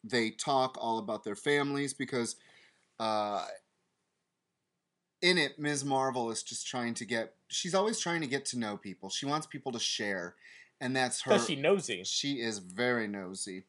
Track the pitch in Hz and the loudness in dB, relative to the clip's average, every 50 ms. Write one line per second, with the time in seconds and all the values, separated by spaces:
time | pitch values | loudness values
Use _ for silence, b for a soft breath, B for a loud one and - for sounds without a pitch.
0 | - 107 120 120 113 113 107 - - 156 139 131 127 127 - - - 117 113 113 | -6 0 2 2 2 2 -2 -4 -2 2 4 4 4 2 0 -4 -2 0 0 0
1 | 107 101 110 107 - 110 101 - - 147 147 143 143 143 139 139 143 139 135 - | 0 -4 -6 -4 -4 -6 -8 -2 2 2 4 4 4 2 0 0 -2 -2 -4 -6
2 | 139 127 - 123 117 113 - b b b b b b b b b b b _ _ | -6 -2 0 -2 -2 -2 -4 b b b b b b b b b b b _ _
3 | 113 110 110 107 104 104 104 95 - - - 95 _ _ _ _ _ _ _ _ | -2 0 2 2 0 0 0 -2 -4 -6 -10 -14 _ _ _ _ _ _ _ _
4 | _ _ _ _ _ _ _ _ _ _ _ _ _ _ _ _ _ _ _ _ | _ _ _ _ _ _ _ _ _ _ _ _ _ _ _ _ _ _ _ _
5 | _ _ _ _ - 175 180 175 151 139 - 156 147 147 147 139 135 143 135 135 | _ _ _ _ 6 6 8 8 4 2 0 -2 0 0 0 0 0 2 2 4
6 | 131 135 123 127 117 113 110 110 - - 123 - - - - 127 120 117 113 - | 2 2 2 0 0 0 -2 -4 -6 -8 -8 -8 -8 -6 -4 -2 -2 -2 -2 -4
7 | 120 98 120 113 110 - _ _ _ _ - - - 180 165 190 196 220 233 - | -4 -2 -2 -2 -2 -4 _ _ _ _ -6 -4 -4 0 2 2 2 2 0 -2
8 | - 175 170 165 156 127 131 139 135 - - 123 117 107 104 98 - 101 90 _ | -2 -2 0 -2 0 0 -2 -2 -2 -4 -4 -2 -2 -2 -4 -6 -8 -10 -12 _
9 | - 95 - - - 139 143 156 151 - - 143 - 135 117 113 - - - - | -10 -8 -6 -4 -2 0 0 -2 -2 -4 -12 -8 -6 -6 -4 -2 -2 -2 -2 -2
10 | 110 104 98 92 87 87 - B B B B B B B B _ 131 127 131 131 | -2 -2 -2 -2 -4 -6 -10 B B B B B B B B _ -4 -2 2 2
11 | 127 123 - - - - - 196 - - 160 139 143 160 202 196 - - 110 90 | 2 0 0 -4 2 4 4 4 6 2 0 2 4 4 4 4 2 -2 -4 -4
12 | 92 - - - - 143 143 123 117 113 107 104 92 90 90 98 120 123 123 120 | -2 -2 -2 0 0 0 -2 0 0 -2 -2 -4 -8 -10 -2 0 2 2 2 2
13 | 110 104 101 101 95 90 95 92 - 104 92 92 95 | 0 -2 -4 -6 -6 -8 -8 -8 -8 -8 -8 -10 -12